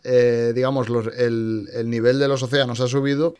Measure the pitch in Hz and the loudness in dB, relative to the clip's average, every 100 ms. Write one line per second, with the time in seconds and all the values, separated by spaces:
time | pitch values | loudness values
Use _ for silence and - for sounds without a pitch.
0 | - 123 120 117 117 120 127 139 117 120 | 0 2 4 2 0 0 0 0 -2 -2
1 | 113 120 120 113 113 110 104 117 117 117 | -4 -2 0 0 -2 -4 -6 -6 -4 2
2 | 117 135 139 135 127 143 127 117 127 139 | 2 4 2 0 0 0 0 -2 -2 0
3 | 139 139 165 - | 0 0 0 -4